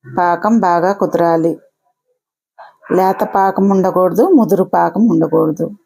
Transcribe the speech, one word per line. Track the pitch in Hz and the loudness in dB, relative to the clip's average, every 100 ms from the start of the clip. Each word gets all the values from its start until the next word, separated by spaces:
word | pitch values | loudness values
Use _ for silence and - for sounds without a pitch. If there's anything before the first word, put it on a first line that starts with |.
పాకం | - 180 175 170 208 233 185 | -8 -2 -2 0 0 0 2
బాగా | 170 180 196 | 0 0 -2
కుదరాలి. | 190 165 170 165 165 156 _ _ _ _ _ _ _ _ _ - - _ - 180 | -2 0 0 0 -2 -4 _ _ _ _ _ _ _ _ _ -20 -20 _ -4 0
లేత | 190 190 208 196 | 0 0 -2 0
పాకం | 196 190 196 | 0 0 0
ఉండకూడదు, | 190 185 180 185 180 339 320 | 2 0 0 0 2 2 4
ముదురు | 190 185 185 175 | 2 0 0 0
పాకం | 170 180 226 | 0 0 0
ఉండకూడదు. | 165 160 160 160 156 165 - | 2 0 0 -2 -4 -8 -10